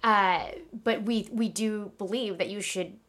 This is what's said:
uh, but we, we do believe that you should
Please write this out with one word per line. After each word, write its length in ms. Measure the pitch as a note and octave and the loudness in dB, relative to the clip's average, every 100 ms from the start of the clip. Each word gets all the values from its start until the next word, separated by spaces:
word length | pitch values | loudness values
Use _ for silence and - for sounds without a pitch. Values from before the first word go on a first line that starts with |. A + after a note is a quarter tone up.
uh, 420 | A3+ G#3 F#3+ E3+ F#2+ - - A3+ | 4 6 6 2 -2 -10 -12 -4
but 180 | A#3 A3+ | -2 0
we, 260 | G#3+ A3 - | 2 0 0
we 180 | A3+ A3 | 0 0
do 420 | E3 A3 G#3+ G3+ - | 0 -2 -2 -6 -8
believe 400 | F#3+ A#3+ A3 F3+ | -4 -2 -2 -2
that 120 | F#3 | -4
you 120 | G3+ | -4
should 320 | G3 F#3 E3+ G3 | -4 -4 -4 -8